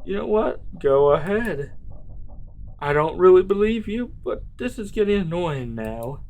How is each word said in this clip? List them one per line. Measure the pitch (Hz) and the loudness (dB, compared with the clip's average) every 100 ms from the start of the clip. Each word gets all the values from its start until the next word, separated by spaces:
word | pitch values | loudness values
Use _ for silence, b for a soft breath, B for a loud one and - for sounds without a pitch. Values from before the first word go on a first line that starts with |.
You | - 202 | -4 -4
know | 226 | 0
what? | 214 226 - - 170 | 2 0 -4 -10 -2
Go | 143 135 143 | 2 6 6
ahead. | 147 156 208 233 143 143 - - - - - - - - - - - | 4 2 -2 -2 -4 -8 -10 -12 -12 -12 -12 -12 -12 -14 -14 -14 -8
I | 143 | 0
don't | 147 160 175 | 2 2 6
really | 180 185 | 8 8
believe | 185 202 214 233 214 | 6 2 2 0 -4
you, | 220 240 - | -6 -6 -8
but | - - - - | -8 -6 -8 -8
this | 247 240 | -8 -6
is | 202 | -8
getting | 220 202 202 | 0 2 2
annoying | 170 170 170 139 120 | 0 -2 -2 -2 -6
now. | 113 110 113 120 143 | -6 -6 -6 -8 -8